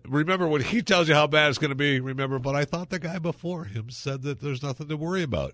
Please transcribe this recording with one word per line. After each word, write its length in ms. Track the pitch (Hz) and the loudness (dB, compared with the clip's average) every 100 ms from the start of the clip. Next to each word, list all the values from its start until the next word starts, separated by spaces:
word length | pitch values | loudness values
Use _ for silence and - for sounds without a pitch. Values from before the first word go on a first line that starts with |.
| - | -2
remember 400 | 143 156 190 170 | 0 2 2 2
when 140 | 151 | 2
he 200 | - 226 | 0 0
tells 280 | - 180 160 | 2 4 6
you 40 | |
how 140 | 147 151 | 6 6
bad 220 | 151 151 | 6 4
it's 80 | 127 | 4
gonna 180 | 151 135 | 0 2
be, 240 | 143 131 | 2 2
remember, 400 | 131 131 135 135 | 0 -4 -2 -2
"But 160 | 135 143 | 0 0
I 80 | |
thought 260 | 147 170 180 | 0 -4 -6
the 80 | 185 | -6
guy 220 | 165 180 | -6 -4
before 460 | 165 - 170 175 107 | -4 -4 -6 -6 -8
him 240 | 113 113 | -8 -10
said 320 | 127 139 135 | -8 -6 -6
that 180 | 143 139 | -6 -6
there's 240 | 143 127 | -6 -4
nothing 240 | 143 135 151 | -4 -6 -6
to 80 | 151 | -6
worry 260 | 160 190 | -2 -2
about." 300 | 160 85 67 | 0 -2 -4